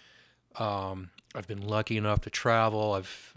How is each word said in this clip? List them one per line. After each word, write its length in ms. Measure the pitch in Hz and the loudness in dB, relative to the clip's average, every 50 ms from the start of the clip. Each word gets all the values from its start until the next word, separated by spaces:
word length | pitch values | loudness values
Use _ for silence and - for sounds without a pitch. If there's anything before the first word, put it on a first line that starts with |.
| - - - - - _ _ _ _ _ - | -20 -20 -20 -20 -20 _ _ _ _ _ -8
Um, 560 | - 113 104 101 98 95 95 95 95 92 90 - - - _ - | -4 -2 -2 -2 -2 -4 -4 -6 -8 -10 -12 -16 -20 -20 _ -12
I've 140 | 110 98 - | -12 -10 -8
been 180 | 107 101 101 | -10 -8 -4
lucky 300 | 104 107 107 107 - 117 | 0 0 0 0 0 0
enough 240 | 107 104 107 104 101 - | 0 2 2 0 0 -2
to 80 | - | -4
travel. 600 | - - - 120 113 113 110 113 110 107 107 107 101 | -6 0 2 4 6 6 6 4 2 2 2 2 0
I've, 440 | 95 95 - - - - - - | 0 -2 -6 -10 -16 -16 -20 -20